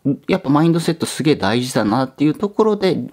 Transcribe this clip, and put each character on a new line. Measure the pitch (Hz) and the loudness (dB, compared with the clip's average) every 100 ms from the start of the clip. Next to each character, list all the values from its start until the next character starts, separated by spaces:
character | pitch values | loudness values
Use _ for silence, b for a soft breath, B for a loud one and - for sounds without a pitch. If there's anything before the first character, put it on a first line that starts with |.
| 139 - - | -4 -4 -2
や | 180 | -2
っ | |
ぱ | 131 | 2
マ | 147 | 2
イ | 165 | 4
ン | |
ド | 165 | 2
セ | 170 | 0
ッ | 165 | -2
ト | - | -4
す | - | -2
げ | 151 | 0
え | 139 | 0
大 | 98 120 | 0 -2
事 | 127 | -2
だ | 131 107 | -2 0
な | 120 131 | 0 -2
っ | |
て | - | 0
い | 147 | -2
う | 147 | 0
と | 202 | -4
こ | - | 0
ろ | 220 202 | 0 2
で | 190 127 123 | 0 -2 -4